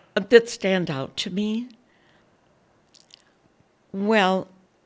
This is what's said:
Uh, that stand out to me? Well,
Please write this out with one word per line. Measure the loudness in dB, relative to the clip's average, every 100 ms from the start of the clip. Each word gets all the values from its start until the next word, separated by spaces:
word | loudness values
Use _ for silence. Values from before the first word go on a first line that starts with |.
| _ -6
Uh, | 4
that | 4 4
stand | -4 -2 -2 -2
out | -6 -8 -8
to | -8
me? | -6 -4 -6 -10 -16 _ _ _ _ _ _ _ _ _ _ _ -20 _ -20 _ _ _ _ _ _ _
Well, | -6 0 2 2 0 -4 -16 _ _